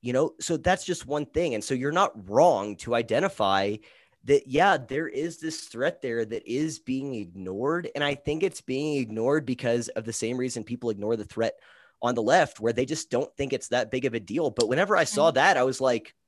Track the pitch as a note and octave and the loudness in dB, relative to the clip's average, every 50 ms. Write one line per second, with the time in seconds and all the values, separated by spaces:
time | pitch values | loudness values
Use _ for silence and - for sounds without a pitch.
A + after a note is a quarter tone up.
0 | - A#2+ B2 B2+ D#3 D#3 - - - - E3+ D3+ D#3+ F3+ F#3 F#3+ - - F3+ - | -4 0 0 0 0 0 -2 -8 -4 -4 -4 -2 2 0 0 0 0 -6 -6 -6
1 | - B2+ D3 D3 D3 - _ D3+ F3 D#3+ A#2+ G#2+ G#2 - C3+ B2+ C3 C#3+ D3+ F3+ | -4 -6 -4 -4 -4 -4 _ -2 -2 0 -2 -4 -4 -4 -4 -2 -2 -2 2 2
2 | G3+ - - A2 G2 F#2 G2+ B2 D#3+ F3 C#3+ G2+ G2+ G#2 G2+ - - A#2 A#2+ A#2 | 0 0 -2 -10 -10 0 4 6 6 6 6 4 0 -4 -8 -10 -4 0 0 0
3 | A#2 - A2 B2+ F3+ G3 - - G#2+ G2 G2 G2 G2 G2+ G#2 G#2+ - - _ _ | 0 2 0 0 0 0 0 0 2 4 4 2 2 0 -2 -6 -10 -18 _ _
4 | _ _ _ _ _ A2 C#3+ C#3 - C3+ B2+ D3 F3 G3+ F#3 C#3+ B2 - C3+ D3 | _ _ _ _ _ 2 2 2 2 2 2 4 4 4 4 2 0 -6 -6 -6
5 | D#3+ - - C3 D3+ E3+ E3 - D#3 D#3+ D#3 - - - - A2+ C3 E3 F3 - | -6 -4 -6 -6 -6 -6 -8 -8 -10 -8 -8 -8 -12 -12 -6 -2 -2 -2 -2 -4
6 | - C3 A#2 A#2 A2+ G#2 A2+ A2 - - A#2 C3+ D#3 D#3+ D3 - _ - C3 C3+ | -6 -4 -2 -2 -4 -4 -6 -10 -6 -4 -2 -2 -2 -4 -6 -8 _ -6 -6 -4
7 | C3+ C#3+ C3 A2+ G#2 F2 F2 F#2+ F#2 F#2 F#2+ G2 B2 C#3+ D#3+ F3 E3+ - - C#3 | -4 -6 -8 -8 -10 -10 -12 -12 -10 -8 -6 -4 -2 -2 -2 -2 -4 -8 -6 -4
8 | D3 C#3+ C#3+ - _ - D3+ D#3+ F#3 F#3 - - _ - B2+ C3+ D3 D#3 D3+ C#3 | -2 -2 -4 -4 _ -4 -2 -2 -2 -2 -4 -6 _ -6 -4 -4 -2 -2 -2 -2
9 | B2+ A2 G#2+ A2 A2+ B2+ C#3+ D#3 C#3+ B2+ B2+ - - A#2+ A#2 A#2+ A#2 - - A2+ | -4 -4 -4 -2 0 2 0 0 0 -2 -6 -2 0 0 0 0 -2 -4 -8 -8
10 | A2+ A2+ A2+ - - A2+ B2 B2+ B2+ B2+ - A#2+ G#2+ A2 A#2+ B2 B2 A#2 G#2+ G2 | -8 -8 -6 -4 -4 -4 -2 -2 -4 -4 -6 -8 -8 -8 -8 -6 -4 -4 -4 -2
11 | G2+ G#2+ A#2 A2 G#2 - - A2+ A2+ A2+ - _ _ - - - - _ _ _ | -2 -2 -2 -2 -4 -10 -4 -2 -2 -2 -2 _ _ -20 -20 -20 -20 _ _ _
12 | - A#2+ B2+ A#2 A2 G#2+ D3 F#3 D#3 - - - G#2+ A#2 A#2 B2 C3 C3+ D3+ D3+ | -2 0 0 2 2 4 6 6 4 2 0 -2 -2 0 0 0 0 -2 -2 -6
13 | - _ - B2 D3 - _ - C#3 C3+ C3+ B2 - - A#2+ B2 A#2 A2 - B2+ | -6 _ -2 -2 -2 -2 _ -6 -4 -2 -2 -4 -2 -2 0 0 0 0 -4 -2
14 | B2 C3+ A2+ A#2 G2+ - G2+ D#3 - C#3 G#2 - - G#2+ B2+ D3 F#3+ G3+ G#3+ E3+ | -2 -2 -4 -4 -6 -4 -4 -2 -2 -2 2 2 2 2 4 2 2 4 4 2
15 | D#3+ - - - D3+ E3 C#3 C3 C#3+ F#3 F#3 C#3 B2+ C3+ B2+ - C3 C3 A#2+ A#2 | 2 2 2 4 4 4 6 6 6 6 6 6 4 2 2 0 0 0 0 0
16 | - - _ _ _ | -2 -8 _ _ _